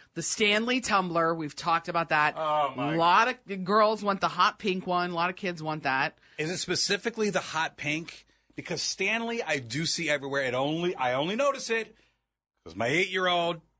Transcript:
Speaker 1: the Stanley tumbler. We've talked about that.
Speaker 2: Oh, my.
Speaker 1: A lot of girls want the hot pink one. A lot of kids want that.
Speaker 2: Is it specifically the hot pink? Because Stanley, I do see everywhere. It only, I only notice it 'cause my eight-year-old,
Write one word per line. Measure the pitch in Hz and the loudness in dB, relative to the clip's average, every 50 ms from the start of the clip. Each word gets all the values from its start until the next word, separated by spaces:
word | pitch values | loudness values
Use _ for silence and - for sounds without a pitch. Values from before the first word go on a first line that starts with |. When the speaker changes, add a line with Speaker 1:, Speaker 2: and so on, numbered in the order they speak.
| - _ - | -20 _ -8
Speaker 1:
the | 165 | -6
Stanley | 160 - - - 220 208 202 214 226 240 247 254 | -4 -2 0 2 2 2 2 2 2 0 0 0
tumbler. | 240 - 214 196 185 180 165 165 165 165 170 | 0 2 2 2 2 2 2 2 2 2 0
We've | 165 160 143 - | 0 -4 -8 -8
talked | - - 170 165 165 - - | -6 -2 0 0 0 0 0
about | 170 170 165 151 | -2 -2 0 2
that. | 160 151 151 151 147 156 | 2 4 4 2 2 0
Speaker 2:
Oh, | 160 156 151 151 147 135 131 | -2 0 2 2 2 0 0
my. | 160 151 147 156 | -2 -2 0 2
Speaker 1:
A | 165 | 4
lot | 165 175 180 202 226 247 247 - _ - | 4 6 6 6 6 4 0 -4 _ -10
of | 196 190 185 | -8 -6 -2
girls | 175 202 220 214 214 220 208 202 | 2 4 6 6 6 4 2 0
want | 202 196 185 | -2 0 0
the | - 165 | 0 0
hot | 147 175 180 214 214 - | 2 4 2 2 2 0
pink | - 214 185 185 180 | -2 -2 -2 -2 -2
one. | 190 180 180 175 180 | -2 0 0 0 -2
A | 175 | -2
lot | 170 170 180 | -2 -2 -2
of | 180 - | -2 -4
kids | - 185 175 160 156 | -6 -6 -6 -4 -4
want | 156 156 156 143 | -4 -4 -2 -2
that. | 139 131 131 143 156 - _ _ _ - - | 0 0 0 0 -2 -4 _ _ _ -8 -6
Speaker 2:
Is | 156 160 | -4 -4
it | 185 165 | -4 -4
specifically | - - 180 151 - - 190 202 - 233 220 226 214 208 | -2 -2 0 0 0 0 0 0 -2 -4 -2 0 0 0
the | 185 180 | 0 -2
hot | 143 - - 156 160 156 - - | -2 -2 -2 -2 -2 -4 -4 -6
pink? | - 147 151 156 170 - - - - _ _ _ _ _ - - | -4 -2 -2 -4 -4 -8 -16 -20 -20 _ _ _ _ _ -14 -12
Because | - - 170 147 | -8 -6 -6 -4
Stanley, | - - - - 190 196 214 233 233 233 233 233 | -4 -4 -4 -2 -2 -2 0 -2 -2 -4 -4 -4
I | 226 160 156 143 | -4 -2 -4 -4
do | 123 113 113 147 170 | -4 -4 -4 -4 -2
see | - - - 170 147 | -2 -2 -2 0 0
everywhere. | 151 143 131 139 139 139 135 | 0 0 -2 -2 -2 0 0
It | 127 120 | 0 0
only, | 127 135 143 156 165 175 180 180 | 0 0 0 0 0 -2 -2 -2
I | - 131 127 123 | 0 0 0 0
only | 131 147 175 202 233 | 0 0 0 0 0
notice | 277 285 277 262 - - | 2 0 0 0 -2 -2
it | 226 226 220 - - _ _ _ _ _ _ _ _ _ _ _ _ _ - | -2 -4 -4 -6 -14 _ _ _ _ _ _ _ _ _ _ _ _ _ -18
'cause | 85 82 | -12 -6
my | 92 113 120 | -2 -2 0
eight-year-old, | 143 170 196 190 185 190 185 180 175 175 170 170 175 165 - _ _ _ | 2 2 0 0 0 -2 0 2 2 2 0 0 -2 -6 -10 _ _ _